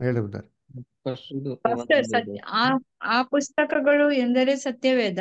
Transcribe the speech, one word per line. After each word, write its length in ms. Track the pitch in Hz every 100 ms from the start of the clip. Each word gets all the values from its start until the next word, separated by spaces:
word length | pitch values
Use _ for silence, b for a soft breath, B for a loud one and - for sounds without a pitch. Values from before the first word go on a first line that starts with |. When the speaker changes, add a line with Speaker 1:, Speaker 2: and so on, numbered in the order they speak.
Speaker 1:
ಹೇಳ್ರಿ 200 | 127 120
ಬ್ರದರ್. 240 | 104 101 - _ _ 131
Speaker 2:
ಫಸ್ಟ್ 520 | 123 _ - 127 -
ಇದು 220 | 139 139 127
Speaker 3:
ಪಾಸ್ಟರ್, 420 | - 240 - 294
Speaker 2:
ಒಂದು 120 | 233
Speaker 3:
ಸತ್ಯ, 320 | 233 214 104 -
ಆ, 300 | 208 247 269 254 _
ಆ 220 | - 233
ಪುಸ್ತಕಗಳು 880 | 254 285 285 - 302 - 269 285 294
ಎಂದರೆ 440 | 285 247 247 254 277
ಸತ್ಯವೇದ, 640 | 277 247 262 254 214 185